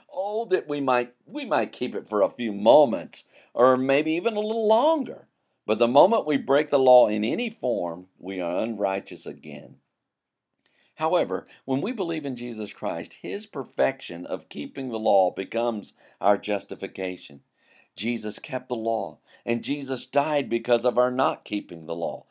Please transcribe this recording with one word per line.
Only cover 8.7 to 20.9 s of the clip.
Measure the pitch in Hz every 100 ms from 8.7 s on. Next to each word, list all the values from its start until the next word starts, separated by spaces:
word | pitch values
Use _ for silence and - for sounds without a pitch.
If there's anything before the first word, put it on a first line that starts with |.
| 104 101 95 - 85 82
again. | - 78 76 73 - _ _ _ _ _ _ _ _ _ _ _ -
However, | 160 175 135 92 - - -
when | 135
we | 196
believe | 254 170 160 139
in | 117
Jesus | 120 110 104
Christ, | - 104 85 87 -
his | 170 196 214
perfection | - 123 - 131 135 - 87 87
of | 90 -
keeping | - 143 - 131
the | 113
law | 110 101 92
becomes | 90 95 113 120 110 92 _ _ -
our | 98 101
justification. | - 101 - 92 95 - 92 90 - 71 _ _ _ _ _ -
Jesus | 107 120 104 101
kept | - 131 127
the | 117
law, | 110 113 87 78 _ _ -
and | 117
Jesus | 117 147 131 - -
died | 139 151 151 123
because | 117 113 120
of | 120